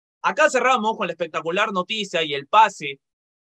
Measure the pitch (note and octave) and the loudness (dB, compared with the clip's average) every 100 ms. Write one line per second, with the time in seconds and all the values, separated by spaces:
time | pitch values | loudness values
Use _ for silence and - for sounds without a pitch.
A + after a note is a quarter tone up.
0 | _ _ F3 G3 D4+ B3 B3 B3+ G#3+ G#3+ | _ _ -4 2 4 4 2 2 0 -2
1 | F#3 E3 E3+ E3 D#3+ F#3+ A3 F#3+ F3+ A3 | -6 -6 -6 -6 -4 -2 -2 -2 -4 -6
2 | G3 E3+ D#3 C#3 C#3 G#3+ G#3 - D3 C#3 | -4 -4 -4 -6 2 4 4 2 -12 -12
3 | _ _ _ _ | _ _ _ _